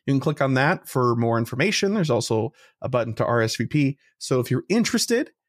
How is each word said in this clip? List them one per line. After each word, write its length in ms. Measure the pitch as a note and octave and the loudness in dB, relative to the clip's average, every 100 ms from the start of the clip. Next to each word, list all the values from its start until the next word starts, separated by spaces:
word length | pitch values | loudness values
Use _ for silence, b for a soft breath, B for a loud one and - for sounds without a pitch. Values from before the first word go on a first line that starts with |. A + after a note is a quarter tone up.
| - | -2
You 60 | |
can 60 | C#3 | 0
click 220 | D#3 D3 | 0 0
on 140 | C3+ B2+ | 0 2
that 320 | C#3+ E3+ - | 2 0 -2
for 280 | C3+ B2 A#2 | 0 2 2
more 220 | A#2 A#2 | 2 0
information. 560 | A#2+ A#2+ F#3+ - G3 | -2 -2 0 0 0
There's 160 | G#3+ D#3 | 0 0
also 440 | A#2 - A2+ A#2 b b b | 0 0 -2 -2 b b b
a 80 | - | -4
button 240 | B2+ A2+ A2 | -2 -2 -2
to 100 | - | 0
R 180 | A#2+ | 2
S 140 | A2+ - | 0 -2
V 100 | A2+ | -2
P. 300 | D3+ C#3 C#3 _ _ | 0 0 -2 _ _
So 220 | - B2+ | -2 -2
if 100 | A#2+ | 0
you're 160 | B2+ - | -2 0
interested, 640 | G#3+ - A3+ - A#3+ - _ | 0 0 0 0 0 -2 _